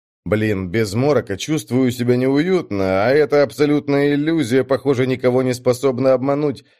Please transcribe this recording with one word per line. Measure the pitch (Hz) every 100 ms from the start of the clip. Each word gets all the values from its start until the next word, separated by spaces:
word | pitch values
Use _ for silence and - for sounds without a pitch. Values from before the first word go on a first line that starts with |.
| _ _
Блин, | - 107 110 98 92
без | 95 113
морока | 104 135 139 - 95
чувствую | - 156 - 123 131
себя | 120 120 123
неуютно, | 131 139 170 185 151 101 95 95 110
а |
эта | 143 147 147
абсолютная | 139 - 147 147 143 143 143
иллюзия, | 143 147 165 147 131
похоже, | 127 131 135 127 131
никого | 127 127 123
не | 127
способна | 123 123 120 139 120 131
обмануть. | 131 131 143 151 127 - _